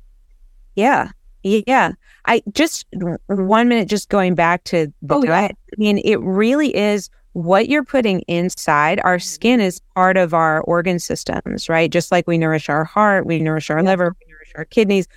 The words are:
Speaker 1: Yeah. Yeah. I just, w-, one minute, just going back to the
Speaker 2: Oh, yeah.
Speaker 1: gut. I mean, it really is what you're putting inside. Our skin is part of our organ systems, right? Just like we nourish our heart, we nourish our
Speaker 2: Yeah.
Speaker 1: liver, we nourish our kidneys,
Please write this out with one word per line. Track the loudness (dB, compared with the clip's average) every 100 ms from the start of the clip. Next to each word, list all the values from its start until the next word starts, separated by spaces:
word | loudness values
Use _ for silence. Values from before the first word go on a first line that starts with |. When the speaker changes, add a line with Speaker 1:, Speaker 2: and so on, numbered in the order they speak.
| -20 _ _ _ -20 -20 -10
Speaker 1:
Yeah. | 0 2 2 -2 -10 -20 _
Yeah. | -2 0 2 2 2 -4 _ _ 0
I | 0 0
just, | -2 -2 -2 -12
w-, | -8 -6 -6 -4
one | -4 2 2 4
minute, | 0 0
just | -4 0
going | 0 0
back | 2 2 0
to | -2 -2 -2 -8
the | -2
Speaker 2:
Oh, | 0
yeah. | 2 0 0
Speaker 1:
gut. |
I | -6 _ -2
mean, | 0 2
it | 0 0
really | 0 0 2 2 0 0
is | 0 -2 -6 _ _
what | -8 0 2 2
you're | 0
putting | 0 0 0 -2
inside. | -2 -2 -2 -4 0 2 2 0
Our | 0 0
skin | -4 -2 0 2
is | 0 -4 _
part | 0 2 4
of | 2
our | 2 2 0
organ | 0 -2 0 -4
systems, | -4 -8 -6 -8 -6 -10 -2
right? | 0 2
Just | 0 0
like | -2 0
we | 0
nourish | 0 -2 -2
our | -2
heart, | 0 2 2 2 0
we | -2
nourish | -2 -4 -2
our | 0
Speaker 2:
Yeah. | 0
Speaker 1:
liver, | 0 -2 -4
we | _
nourish | -20 -20 -16
our |
kidneys, | -4 0 2 0 -2